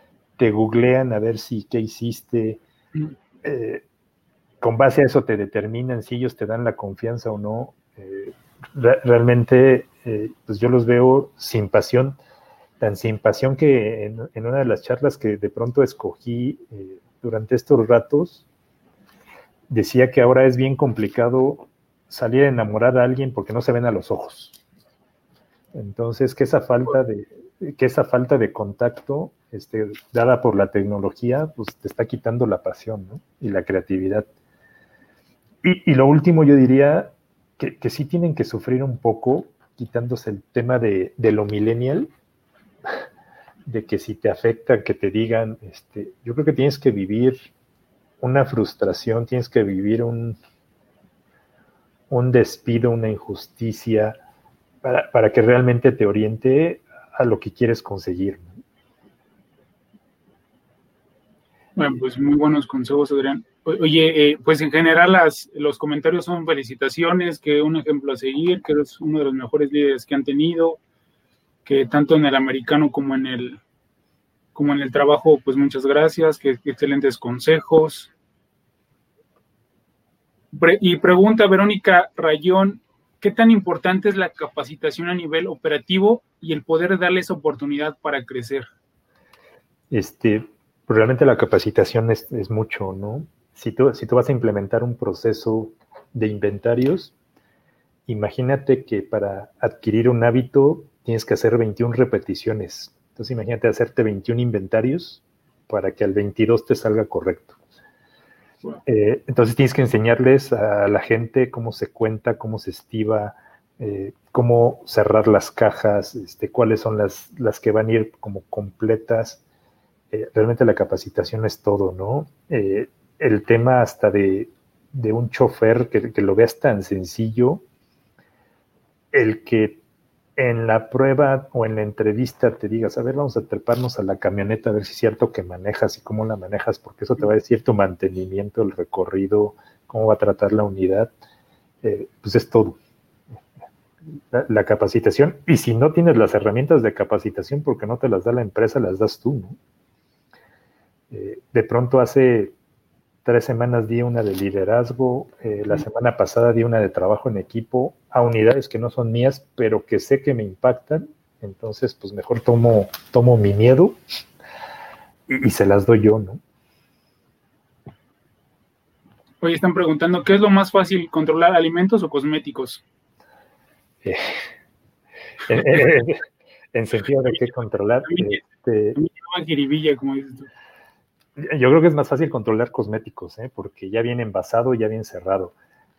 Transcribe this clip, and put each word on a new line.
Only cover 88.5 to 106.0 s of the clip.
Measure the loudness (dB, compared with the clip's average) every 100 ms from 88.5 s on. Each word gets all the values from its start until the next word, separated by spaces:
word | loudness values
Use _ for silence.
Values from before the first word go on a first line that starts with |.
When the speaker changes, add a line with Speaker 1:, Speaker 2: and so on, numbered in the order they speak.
| -10 -10 _ _ _ _ _ _ _ _ _ _ _ _
Speaker 1:
Este, | -4 -4 -2 0 0 -4 _ _ _ -2
pues | 2
realmente | 2 4 4
la | 4
capacitación | 2 2 2 0 0 0 0
es, | -2 -4
es | -10 -6
mucho, | -4 -6 -8 -10
¿no? | -10 -10 -12 -14 _ _
Si | _ -8
tú, | 0 2
si | 2 0
tú | 0
vas | 2
a |
implementar | 0 -2 -2 -2 -4
un | -4 -6
proceso | -6 -4 -4 -2 -2 -4 -6 -14 _ -20 _
de | -6 -4
inventarios, | -2 -4 -4 -2 0 0 -2 -6 _ _ _ _ _ _ _ _ _ -10
imagínate | -6 -6 -4 -2 -2 0 -2 -2
que | -8
para | -4 -4 -4 -8 -14 _
adquirir | -6 -4 -2 0 2
un | 2
hábito | 2 2 0 2 2 0 -8 _
tienes | -6 -6 -2
que | 0
hacer | 2 0
veintiún | 0 -2 -4
repeticiones. | 0 0 -2 -4 -8 -6 -6 -8 -14 -20 _ _
Entonces, | -16 -10
imagínate | -8 -6 -2 0
hacerte | 0 -2 0
veintiún | -2 -2 -4 -2
inventarios | -2 -4 -2 -2 0 -4 -8 -20 _ _ _ _ -8
para | -6 -4
que | -2